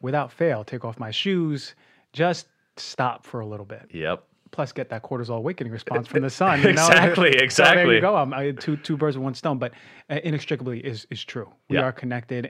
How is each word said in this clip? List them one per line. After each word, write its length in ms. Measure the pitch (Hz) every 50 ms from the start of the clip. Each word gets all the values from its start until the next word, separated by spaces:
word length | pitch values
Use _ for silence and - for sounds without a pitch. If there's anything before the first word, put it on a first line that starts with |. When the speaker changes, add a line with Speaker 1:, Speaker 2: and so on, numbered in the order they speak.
| -
Speaker 1:
Without 280 | 127 135 147 139 127
fail, 320 | - - 170 165 135 110 104
take 220 | - - 123 -
off 160 | 117 110 -
my 100 | 120 110
shoes, 640 | 107 - - 196 190 180 170 156 147 135 - - - _ _ _ _ _ _ _ -
just 340 | 123 160 180 170 - - _ _ _ _ _ _
stop 480 | - - - - - 131 127 117 - _
for 160 | - - 120
a 60 | 110
little 200 | 107 107 104 101
bit. 240 | 101 107 107 - - -
Speaker 2:
Yep. 300 | 85 80 78 - - - _ _ _ _ - -
Speaker 1:
Plus 180 | - 147 123 -
get 160 | - 131 -
that 120 | 120 110 -
cortisol 340 | - 139 123 120 113 120
awakening 360 | 113 113 151 185 - 135 120 113
response 340 | 110 - - 139 147 117
Speaker 2:
<laughs> 20 | -
Speaker 1:
from 140 | - 143 135
the 80 | 135
sun, 280 | - - 185 190 165 143
you 60 | 143 202 175
know? 140 | 151 160
Speaker 2:
Exactly, 280 | 170 165 165 175 170 175
Speaker 1:
So 80 | 180 180
there 160 | 156 - 127
you 60 | 131
Speaker 2:
exactly. 560 | 123 - - - 147 180 180 175 131 117 110
Speaker 1:
go. 160 | 170 190 214
I'm, 160 | 180 143 131 131
I, 200 | 131 139 143 139
two, 240 | - - - 151
two 200 | 147 - - 160
birds 220 | 143 156 151 135 135
with 60 | 131
one 100 | 135 127
stone, 240 | - - 165 143 127
but, 140 | 127 120 - - - - - - - -
uh, 120 | 151 151 -
inextricably 560 | 170 156 143 - - 156 127 131 127 123 117
is, 240 | 123 135 117 110 - -
is 140 | - 110 -
true. 280 | - - 127 107 - _ _ _ -
We 80 | -
Speaker 2:
Yeah. 60 | 85 -
Speaker 1:
are 100 | 131 120
connected, 540 | - - 123 123 123 117 - 127 123 120